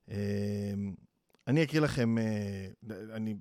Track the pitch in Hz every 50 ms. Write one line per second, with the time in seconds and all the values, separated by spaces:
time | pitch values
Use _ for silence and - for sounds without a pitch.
0 | _ - - 101 101 101 101 101 101 104 104 101 101 101 101 98 101 98 92 -
1 | - _ _ _ _ _ _ _ _ - 127 156 160 143 147 156 151 143 117 -
2 | 120 113 113 113 113 110 110 104 104 101 101 98 95 95 - - - 113 107 95
3 | 104 110 110 110 110 110 107 101